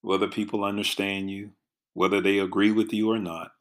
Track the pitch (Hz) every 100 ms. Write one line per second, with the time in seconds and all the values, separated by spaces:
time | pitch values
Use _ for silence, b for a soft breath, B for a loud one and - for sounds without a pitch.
0 | 104 95 98 - 104 110 101 101 98 -
1 | 98 98 98 98 101 _ _ _ _ -
2 | 92 98 95 98 95 101 107 107 107 107
3 | 110 110 92 82 87 _